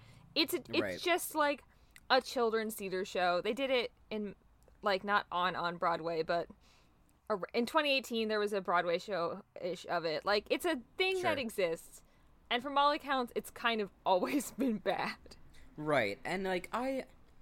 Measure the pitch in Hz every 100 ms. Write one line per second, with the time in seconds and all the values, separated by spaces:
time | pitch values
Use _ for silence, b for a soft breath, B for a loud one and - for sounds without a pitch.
0 | b b b 285 320 330 - 269 202 175
1 | 349 339 - 311 294 294 - b b b
2 | - 262 - 262 226 220 220 - 196 185
3 | 202 190 180 175 196 247 269 254 220 -
4 | - 214 208 - _ _ - - 208 190
5 | 202 208 - 175 180 139 170 170 175 170
6 | 165 165 160 170 - - b b b b
7 | _ _ - 208 - - 233 320 294 269
8 | 226 226 220 214 208 208 185 175 175 175
9 | 214 180 170 190 - - 180 - - 165
10 | 160 151 - 208 - 269 359 269 - -
11 | 381 370 359 285 226 - 175 165 - -
12 | b b b b - 240 277 277 285 294
13 | 269 269 240 - - - 233 220 196 -
14 | 170 185 254 269 - - 262 214 190 -
15 | 190 - - - - b b - 151 139
16 | 104 101 127 185 190 180 - 220 262 262
17 | - - - -